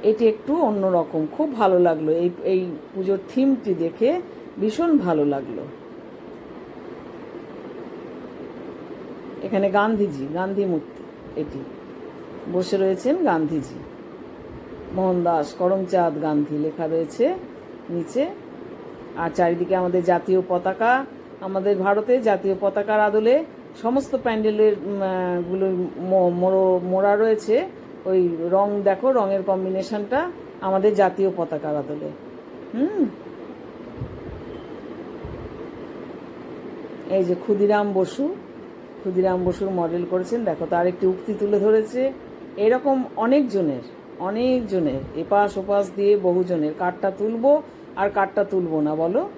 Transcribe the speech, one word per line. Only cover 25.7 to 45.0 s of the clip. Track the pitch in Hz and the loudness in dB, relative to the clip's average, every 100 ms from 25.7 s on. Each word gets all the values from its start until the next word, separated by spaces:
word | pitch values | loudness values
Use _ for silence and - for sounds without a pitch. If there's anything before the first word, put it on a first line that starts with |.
| 180 180 - | 2 -2 -4
মো-, | 180 190 180 | 2 4 4
মোড়ো-, | 175 185 190 185 185 | 4 4 6 6 4
মোড়া | 180 185 202 208 | 2 2 4 4
রয়েছে। | 226 214 214 226 381 - - - 190 | 4 2 4 2 2 -10 -16 -10 0
ওই | 190 175 165 170 | 4 4 2 2
রং | 190 202 208 | 4 4 2
দেখো, | 196 196 254 | 2 2 2
রঙের | 262 196 196 | 2 2 0
কম্বিনেশনটা | 190 190 190 190 185 214 208 254 349 330 - - | 2 0 0 -2 -2 -4 0 0 -2 -6 -14 -6
আমাদের | 190 190 202 202 | 0 4 4 6
জাতীয় | 190 185 196 175 | 4 4 0 0
পতাকার | 165 156 151 147 | -2 -2 -2 -2
আদলে। | 143 151 151 151 - - - - - | -4 -6 -8 -10 -14 -16 -16 -16 -10
হুম, | 220 302 415 247 - - - - - - - - - - - - - - - - - - - - - - - - - - - - - - - - - - - - - - - - | -2 -2 2 0 -2 -14 -14 -14 -14 -16 -14 -14 -12 -10 -10 -12 -12 -12 -14 -14 -14 -14 -14 -14 -12 -12 -12 -12 -12 -14 -14 -14 -14 -14 -14 -16 -16 -14 -14 -14 -14 -14 -12 -2
এই | 190 | 0
যে | 175 180 | 2 0
ক্ষুদিরাম | - 202 202 208 208 | 0 2 4 4 2
বসু, | 190 185 - 285 403 - - - - - - | 0 0 0 -4 -4 -12 -16 -16 -16 -16 -10
ক্ষুদিরাম | 190 180 185 185 | -4 2 2 4
বসুর | 180 175 196 | 0 0 -2
মডেল | 185 170 170 175 | 0 0 0 0
করেছেন, | 185 185 233 | -2 0 -2
দেখো | 214 151 165 | -2 -2 0
তার | 170 180 | 2 2
একটি | 180 190 | 2 2
উক্তি | 185 - 208 | 0 -2 -2
তুলে | 202 202 | 2 4
ধরেছে। | 202 220 214 240 269 262 - - - - | 6 4 4 0 -2 -2 -14 -16 -14 0
এরকম | 208 254 277 269 247 - | 4 4 4 2 0 0
অনেকজনের, | 226 277 254 202 165 131 - - - - | 4 4 4 2 0 -2 -8 -16 -18 -8
অনেকজনের, | 180 208 254 254 220 190 156 135 | -4 0 2 2 2 0 0 -2